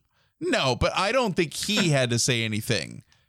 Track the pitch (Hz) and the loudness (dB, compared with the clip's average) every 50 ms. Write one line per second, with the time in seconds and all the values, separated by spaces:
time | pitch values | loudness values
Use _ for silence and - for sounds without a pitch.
0 | - _ _ _ _ _ _ _ 320 359 254 202 151 131 127 - 160 170 - 165 | -20 _ _ _ _ _ _ _ -4 -2 0 2 2 2 2 2 0 0 0 0
1 | 185 208 240 269 247 208 156 - 175 147 - - - - 208 214 185 165 143 135 | 0 0 2 2 0 0 0 0 -2 -2 -2 -6 -4 -2 0 2 2 2 2 2
2 | 127 117 117 117 - - 123 117 113 110 107 110 - - 113 87 67 58 58 - | 2 2 0 0 2 2 0 0 0 -2 -2 -4 -2 0 -2 -2 -2 -6 -12 -16
3 | - _ _ _ _ | -18 _ _ _ _